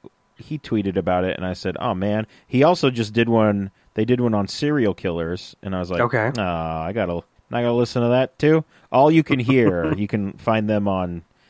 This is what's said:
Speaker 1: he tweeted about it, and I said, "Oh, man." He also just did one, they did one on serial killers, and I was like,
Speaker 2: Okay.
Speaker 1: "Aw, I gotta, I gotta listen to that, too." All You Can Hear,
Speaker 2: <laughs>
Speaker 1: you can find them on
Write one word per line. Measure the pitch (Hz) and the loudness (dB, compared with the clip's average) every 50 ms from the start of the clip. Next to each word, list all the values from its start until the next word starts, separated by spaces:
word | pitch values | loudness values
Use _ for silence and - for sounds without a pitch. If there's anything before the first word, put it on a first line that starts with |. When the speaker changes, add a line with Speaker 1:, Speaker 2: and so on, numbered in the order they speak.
| - - _ _ _ _ _ - | -14 -20 _ _ _ _ _ -20
Speaker 1:
he | - - 156 143 | -14 -12 -12 -10
tweeted | - - 120 107 98 98 87 95 | -6 -2 -2 -2 0 0 -2 -2
about | 85 90 90 90 92 | -2 0 0 0 0
it, | 92 - - | -2 -4 -4
and | 90 | -4
I | 92 92 | -6 -6
said, | - - 92 85 - | -6 -6 -6 -6 -6
"Oh, | - 123 101 | -4 -6 -4
man." | 92 95 104 104 107 110 - _ _ _ | -2 -2 -2 -2 -2 -4 -6 _ _ _
He | _ - 123 139 | _ 0 2 4
also | 165 180 165 - 135 | 4 2 2 0 -2
just | 127 117 113 104 107 | 0 -2 -4 -2 0
did | 117 117 117 | 0 2 2
one, | 117 113 107 107 104 101 98 95 - _ _ _ - | 4 4 4 4 2 0 -2 -6 -10 _ _ _ -4
they | - 110 | -4 0
did | 117 127 123 | 0 0 2
one | 123 117 110 | 2 0 0
on | 104 98 95 | 0 -2 -2
serial | - - 147 147 151 147 113 101 90 | -4 -4 -2 -2 0 2 2 0 0
killers, | - - 92 85 85 82 82 90 90 - - - _ - | -2 -4 -4 -4 -4 -4 -4 -6 -8 -10 -14 -20 _ -10
and | 101 95 | -6 -6
I | 92 | -4
was | 90 87 | -4 -4
like, | 90 87 | -2 -2
Speaker 2:
Okay. | 120 117 - 120 107 120 147 117 | -2 0 0 0 -2 -2 -2 -2
Speaker 1:
"Aw, | 101 90 85 82 82 80 80 80 80 | -2 -2 -2 -4 -4 -4 -4 -4 -6
I | 85 | -6
gotta, | 101 113 98 87 85 85 - _ _ _ _ - | -4 -4 -4 -2 -4 -6 -8 _ _ _ _ -8
I | - 120 | -4 -2
gotta | 120 120 | -2 0
listen | 120 120 120 - - 127 120 | 0 0 0 0 0 0 0
to | 120 | 2
that, | 123 127 131 - _ - | 2 2 0 -2 _ 0
too." | - 151 156 160 156 _ _ _ _ - | 2 2 4 2 0 _ _ _ _ 0
All | - 123 139 156 | 4 4 6 6
You | 165 160 151 | 6 4 4
Can | - 143 131 | 2 0 0
Hear, | 120 113 135 127 117 101 90 87 82 78 - | 2 2 4 4 4 4 4 2 0 -2 -2
Speaker 2:
<laughs> | 98 | -2
Speaker 1:
you | 104 101 | -2 -2
can | - 107 101 98 - | -2 -2 -4 -4 -8
find | - - 117 110 110 107 104 | -6 -2 0 0 2 2 0
them | 107 104 101 101 | 0 0 0 0
on | 95 92 90 87 87 85 80 _ _ _ _ _ | 0 -2 -2 -4 -6 -8 -12 _ _ _ _ _